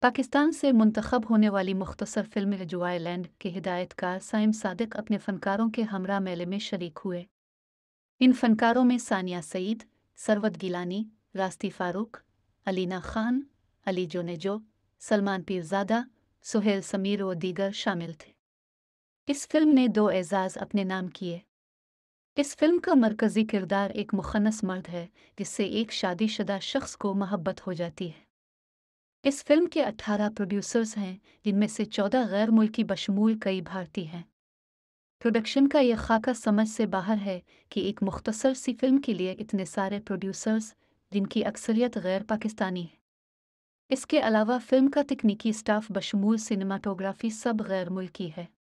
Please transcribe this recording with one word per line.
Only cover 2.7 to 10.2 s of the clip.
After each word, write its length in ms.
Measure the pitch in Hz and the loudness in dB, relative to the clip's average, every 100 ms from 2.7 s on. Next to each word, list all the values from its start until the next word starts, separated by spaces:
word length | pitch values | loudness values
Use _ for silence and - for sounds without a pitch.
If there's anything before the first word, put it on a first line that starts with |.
| 180 175 180 | -4 -2 -2
लैंड 300 | 165 175 175 _ | -4 -6 -8 _
के 80 | - | -8
हिदायतकार 720 | 175 190 180 180 - 185 185 | -6 -4 -4 -6 -6 -6 -6
साइम 340 | - 220 214 | -4 2 2
सादिक 440 | 214 208 175 226 220 | 2 -2 -4 -6 -6
अपने 220 | 220 202 | -4 -4
फनकारों 520 | - 190 202 196 226 | -2 -4 -2 0 0
के 120 | 220 | 0
हमरा 380 | 220 196 185 196 | -4 -4 -2 -2
मेले 260 | 190 175 175 | -2 -4 -4
में 120 | 196 | -6
शरीक 400 | - 196 175 - | -6 -6 -6 -8
हुए। 280 | 196 175 180 _ _ _ _ _ _ _ _ _ | -8 -8 -10 _ _ _ _ _ _ _ _ _
इन 120 | 254 | 4
फनकारों 520 | 254 240 220 233 240 | 6 4 4 4 6
में 140 | 247 247 | 4 2
सानिया 420 | - 196 185 180 | 0 -4 -2 -6
सईद, 440 | 165 190 185 226 - _ _ | -6 -6 -4 -6 -8 _ _
सरवत 400 | _ | _